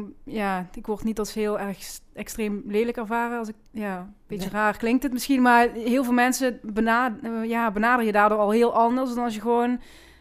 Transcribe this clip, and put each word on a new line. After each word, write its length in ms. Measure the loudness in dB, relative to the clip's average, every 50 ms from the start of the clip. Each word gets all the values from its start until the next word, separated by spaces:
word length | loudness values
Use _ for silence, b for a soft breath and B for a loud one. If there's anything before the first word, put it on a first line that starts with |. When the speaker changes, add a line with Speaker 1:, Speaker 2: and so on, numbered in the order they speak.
| -10 -12 -16 -18 -16
Speaker 1:
ja, 440 | -10 -6 -4 -4 -2 -4 -4 -6 -8 -12
ik 120 | -12 -8
word 180 | -8 -6 -4 -4
niet 140 | -4 -4 -4
als 160 | -6 -6 -4
heel 240 | -4 -2 -2 -2 -2
erg 240 | -4 -6 -8 -8
s-, 180 | -12 -16 -16 -16 -18 -18
extreem 500 | -14 -14 -12 -10 -6 -6 -4 -4 -4 -6 -6
lelijk 300 | -2 0 0 0 0 -2
ervaren. 420 | -6 -6 -4 -2 -2 -2 -2 -4 -6
Als 100 | -8 -8
ik, 60 | -10 _ _ -14
ja, 280 | -10 -8 -6 -6 -6 -8
een 160 | -10 -14 -18 _ _
beetje 240 | -12 -8 -8 -8 -6
Speaker 2:
Nee. 100 | -2 0
Speaker 1:
raar 160 | 0 0 0
klinkt 260 | 0 0 0 0 2
het 100 | 0 -2
misschien, 300 | -4 -4 0 0 2 4
maar 260 | 6 6 6 6 6 4
heel 320 | 0 -4 -2 0 0 0 2
veel 80 | 2
mensen 460 | 2 2 2 2 2 0 -2 -2 -2 -4
bena-, 560 | -10 -6 -2 0 2 2 2 2 2 0 -2 -6
eh, 220 | -8 -6 -6 -4 -4
ja, 260 | -2 0 0 0 0
benaderen 360 | 0 2 2 4 4 4 2
je 60 | 2
daardoor 260 | 4 6 6 6 6 4
al 120 | 4 4
heel 240 | 4 4 4 4 4
anders 400 | 4 4 4 2 0 -2 -2 -2
dan 100 | -2 -2
als 100 | -4 -4
je 60 | -4
gewoon, 400 | 0 2 2 2 2 2 0 -2 B B B B B B B B